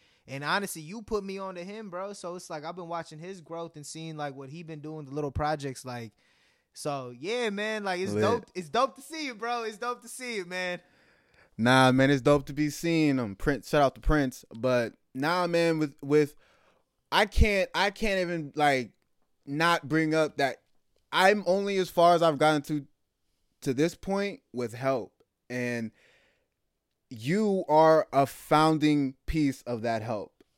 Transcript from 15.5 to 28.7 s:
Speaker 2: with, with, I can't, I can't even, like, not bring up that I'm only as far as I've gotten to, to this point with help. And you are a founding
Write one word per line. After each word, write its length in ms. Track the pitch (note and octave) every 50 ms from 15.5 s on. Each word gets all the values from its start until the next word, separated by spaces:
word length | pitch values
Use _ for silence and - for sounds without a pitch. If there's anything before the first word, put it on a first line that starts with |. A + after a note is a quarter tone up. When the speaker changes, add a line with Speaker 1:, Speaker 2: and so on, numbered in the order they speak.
| E3+ E3+ E3+ E3 E3 D#3
Speaker 2:
with, 140 | D#3 C#3+ C#3 _
with, 360 | - C#3 D3 D3+ D3+ C#3+ - - _ _ _ _ _ _ _ _ _ _ _ _ _ _
I 160 | - F3 G#3+
can't, 420 | F#3+ - - - G#3+ G3+ G3 F#3 - -
I 160 | D#3+ F#3+ G3+
can't 300 | F#3+ - A3 A3 G3 F#3+
even, 320 | F3+ E3+ F3 E3 D3+ C#3+ -
like, 380 | D3+ D3 D3 C#3 C3 B2 G2 - _ _ _ _ _ _ _ _ _ _
not 440 | C#3+ C#3 D3+ E3 F3 E3+ E3 - C3
bring 260 | D3 D#3+ D#3+ D#3 D#3
up 220 | D#3+ D#3 D3 -
that 220 | - C#3 C3 - - _ _ _ _ _ _ _ _ _ _ -
I'm 300 | E3 F#3 F#3+ G#3 G#3+ F#3+
only 320 | E3+ F#3 G3 G3+ G3+ G3+
as 140 | F#3+ F#3 E3+
far 240 | - F3+ E3+ E3+ F3
as 80 | E3+ E3
I've 160 | E3 D3+ C3
gotten 240 | D3+ D#3 D#3 D3+ C#3+
to, 240 | - D#3 D3+ C#3 - _ _ _ _ _ _ _ _ _ _ _ _ _ _ -
to 120 | C#3+ C3
this 220 | A#2+ D3+ F3 -
point 420 | - - F#3+ G3 G3 G3+ G3+ F3+ - _ _ -
with 200 | A#2+ B2 A2+ A2
help. 400 | A#2 C3 C3+ C3+ B2 G2 - _ _ _ _ _ _ _ _
And 400 | B2 B2+ B2 A#2+ A#2+ A#2 A2+ A2 - _ _ _ _ _ _ _ _ _ _ _ _ _ _ _ _ _ _ _ _ _ _ _
you 560 | C3 A2 G#2+ C3 F3 G#3 A3 G#3 G3 F#3+ - -
are 380 | D3 D#3 D#3+ D#3+ D#3+ D#3 - - -
a 140 | C3+ C#3
founding 880 | - - - - - D#3 D3+ D#3 D#3+